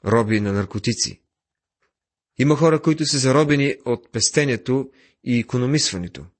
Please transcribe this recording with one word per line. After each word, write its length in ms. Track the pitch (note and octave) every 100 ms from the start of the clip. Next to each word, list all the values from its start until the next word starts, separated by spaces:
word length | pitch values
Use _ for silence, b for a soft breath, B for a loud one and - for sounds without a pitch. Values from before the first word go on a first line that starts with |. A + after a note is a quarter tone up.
Роби 360 | G2 A2+ G#2+ A2
на 120 | G#2
наркотици. 680 | G2 G2+ G#2+ A2 A2+ - - _ _ _ _ _ _ _ _ _ _ _ -
Има 180 | C3+ D3+
хора, 260 | D#3+ D#3
които 240 | D#3+ D#3 D3
са 120 | C#3+
заробени 580 | C3 C3+ D3+ D3 C#3 -
от 280 | - A#2 _
пестенето 800 | A#2 - - C#3+ A#2 - B2+ C3+ b b b
и 140 | - A#2+
икономисването. 880 | A2+ B2+ B2 D3 - F#2+ F2 - D2+